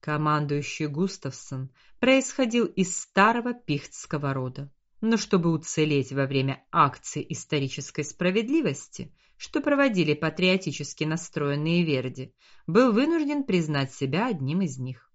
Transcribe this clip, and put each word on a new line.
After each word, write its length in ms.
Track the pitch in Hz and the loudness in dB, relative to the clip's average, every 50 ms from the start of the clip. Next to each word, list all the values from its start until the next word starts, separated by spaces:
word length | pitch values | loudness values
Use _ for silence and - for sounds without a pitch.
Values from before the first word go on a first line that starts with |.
| - - | -4 -4
Командующий 760 | 151 151 151 151 151 151 151 139 143 147 143 - - - 156 147 | -2 0 0 2 2 0 0 0 -2 -2 -4 -6 -6 -4 -4 -4
Густавсон 800 | 143 151 185 190 - - - 143 131 - - - 135 131 131 135 _ _ _ _ - - | 0 -2 -2 -2 -2 -6 -10 -10 -10 -10 -12 -10 -8 -8 -8 -10 _ _ _ _ -6 0
происходил 680 | - 254 269 269 262 - - - 262 226 226 240 226 | 4 6 6 4 4 0 0 0 0 2 4 2 2
из 340 | - - - 190 175 - - | 2 2 0 0 0 0 -8
старого 540 | - _ _ 190 196 214 233 240 226 247 240 | -10 _ _ 4 4 6 4 2 -2 -4 -6
пихтского 800 | 247 _ - 147 123 - - - - - - - 147 147 139 135 | -6 _ -4 -4 -4 -4 -10 -18 -18 -10 -6 -6 -4 -2 -2 -4
рода, 400 | 135 127 127 127 - 143 143 _ _ _ _ _ - | -4 -4 -6 -8 -10 -14 -14 _ _ _ _ _ -6
но 160 | - 220 233 214 | 0 0 0 0
чтобы 340 | - - - 185 165 170 | 2 2 2 2 4 4
уцелеть 600 | 165 151 - - - - 156 151 147 143 131 - | 0 0 -2 -4 0 0 2 2 2 0 0 0
во 140 | 135 139 135 | -2 -2 -2
время 380 | 131 139 135 131 135 131 - _ _ | 0 2 0 0 0 -2 -4 _ _
акции 520 | - 170 156 139 - - _ - - 151 147 - | 2 4 4 4 2 -4 _ -10 -8 -8 -6 -6
исторической 720 | 170 - - _ - 147 139 131 - - 135 - - - | -10 -12 -6 _ -2 -2 -2 -2 -6 -8 -12 -10 -6 -8
справедливости, 1120 | 147 - - - 175 180 185 214 233 220 277 330 285 185 135 - - _ - - - - - _ _ _ _ _ | -8 -8 -6 -2 -2 0 0 0 0 0 0 0 0 0 -2 -4 -10 _ -14 -14 -14 -14 -14 _ _ _ _ _
что 240 | - - - 302 | -18 -4 -4 -2
проводили 540 | 277 294 294 277 285 269 220 185 165 151 147 | 2 2 4 4 4 2 4 2 2 2 2
патриотически 880 | 147 - 156 - - 180 185 185 190 190 180 139 - 147 - - - 156 | 0 0 -4 0 2 2 2 2 2 0 -4 -6 -6 -10 -10 -6 -4 -4
настроенные 800 | 151 156 165 - - - 160 147 143 143 147 151 160 170 175 175 | -2 -2 -4 -6 -6 -6 -4 -2 0 0 0 0 2 2 2 2
верди, 480 | 160 143 131 123 131 123 131 127 - _ _ _ _ - - - | 2 0 0 -2 -4 -8 -10 -14 -14 _ _ _ _ -20 -14 -8
был 260 | - 165 220 254 254 | 2 4 4 6 6
вынужден 520 | 208 214 277 302 339 330 302 277 294 294 277 | 6 4 4 2 2 0 0 0 -2 -2 -2
признать 500 | - 190 180 165 151 151 143 139 135 - | 0 0 0 0 0 0 -2 -2 -4 -4
себя 320 | - 143 131 135 170 226 | -6 -4 -2 0 -2 0
одним 360 | 254 226 156 135 131 156 185 | -2 -2 -2 -4 -2 0 0
из 180 | 196 160 127 131 | -2 -2 -4 -6
них. 320 | 127 131 127 - _ _ _ | -8 -10 -10 -12 _ _ _